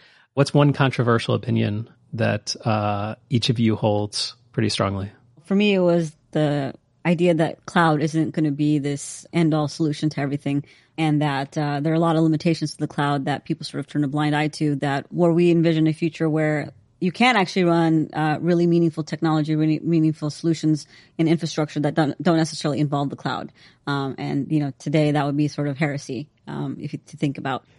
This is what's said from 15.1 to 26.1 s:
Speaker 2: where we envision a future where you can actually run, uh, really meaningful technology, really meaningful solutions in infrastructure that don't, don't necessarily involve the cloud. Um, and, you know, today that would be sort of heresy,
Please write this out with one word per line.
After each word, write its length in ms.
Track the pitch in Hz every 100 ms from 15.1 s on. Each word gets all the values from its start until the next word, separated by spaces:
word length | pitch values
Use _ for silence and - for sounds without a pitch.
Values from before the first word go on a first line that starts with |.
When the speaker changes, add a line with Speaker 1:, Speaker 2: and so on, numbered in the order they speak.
Speaker 2:
where 200 | 156 175
we 200 | 165 175
envision 360 | 170 165 160 160
a 60 |
future 340 | 156 170 - 160
where 440 | 156 156 151 - - _ _
you 120 | 185
can 240 | - 240 233
actually 300 | 180 - 175
run, 440 | 170 165 160 151
uh, 260 | - 156 151
really 240 | 165 175 175
meaningful 380 | 170 170 156
technology, 520 | 151 160 165 156 151 156
really 240 | 156 156
meaningful 500 | - 170 156 151 151
solutions 560 | - 165 156 156 151 - - - -
in 100 | 160
infrastructure 540 | 170 160 - 156 -
that 120 | 147
don't, 260 | 151 147 -
don't 140 | 185 165
necessarily 420 | 160 151 156 131
involve 300 | 147 143 143
the 80 | 143
cloud. 340 | 139 131 71 - - _ -
Um, 300 | 139 139 -
and, 340 | 143 147 135
you 100 | 156
know, 120 | 143 -
today 320 | - 156 147
that 140 | 147 143
would 120 | 143
be 100 | 147
sort 200 | - 147
of 100 | 135
heresy, 520 | 151 139 -